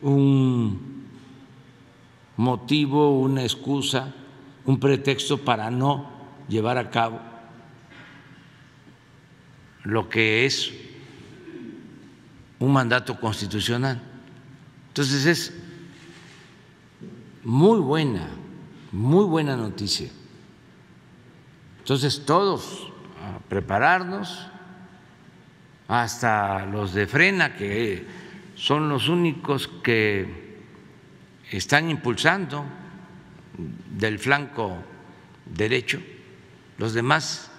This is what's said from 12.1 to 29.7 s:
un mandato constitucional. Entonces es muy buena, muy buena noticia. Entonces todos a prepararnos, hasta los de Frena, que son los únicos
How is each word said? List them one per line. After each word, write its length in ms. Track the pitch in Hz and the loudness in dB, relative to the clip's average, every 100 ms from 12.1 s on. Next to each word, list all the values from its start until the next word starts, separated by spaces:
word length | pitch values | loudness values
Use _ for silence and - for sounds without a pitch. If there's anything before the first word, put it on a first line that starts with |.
| - - - - - | -20 -20 -20 -20 -2
un 140 | 127 | 2
mandato 460 | 139 120 123 - 127 | 4 4 2 0 -4
constitucional. 840 | 117 107 104 104 98 120 135 127 - - - - - - - - - | -4 -4 -4 -4 -2 0 0 -4 -10 -20 -20 -20 -20 -20 -20 -20 -8
Entonces 360 | - 139 139 | -2 0 2
es 300 | 139 165 - - - - - - - - - - - - - - - _ - - - - | 2 2 -2 -12 -16 -18 -20 -20 -20 -20 -20 -20 -20 -20 -20 -20 -20 _ -18 -18 -20 -14
muy 360 | 120 123 180 226 | 0 6 6 6
buena, 480 | 139 156 147 101 80 - - - - - - | 4 2 0 -2 -6 -12 -16 -18 -20 -20 -12
muy 320 | 92 117 165 | -2 4 6
buena 320 | 208 160 147 131 | 6 2 0 -2
noticia. 540 | 107 90 101 - 76 - - - - - - - - - - - - - - - - - | -4 -4 -4 -4 -6 -14 -20 -20 -20 -20 -20 -20 -20 -20 -20 -20 -20 -20 -20 -20 -20 -18
Entonces 460 | - 135 139 - | -2 0 0 -2
todos 680 | 139 165 196 160 - - - - - - | 2 4 4 0 -6 -14 -14 -16 -20 -14
a 200 | 101 98 - | -12 -12 -4
prepararnos, 1000 | 98 98 98 139 185 180 196 196 - - - - - - - - - - - - - - - - | -4 0 2 4 4 0 -8 -8 -12 -16 -18 -20 -20 -20 -20 -20 -20 -20 -20 -20 -20 -20 -20 -2
hasta 760 | 117 120 - 120 107 101 98 95 | 0 0 0 2 2 2 -2 -4
los 280 | 101 101 | -4 -2
de 140 | 92 - | 0 0
Frena, 480 | 143 180 196 151 - | 4 4 4 0 0
que 500 | 101 101 117 90 - - - - - | -4 -2 -2 -4 -8 -16 -18 -18 -20
son 340 | - - 147 151 | -6 0 2 2
los 200 | 139 117 | 0 2
únicos 580 | 175 170 139 - 139 - | 2 2 0 -2 -2 -2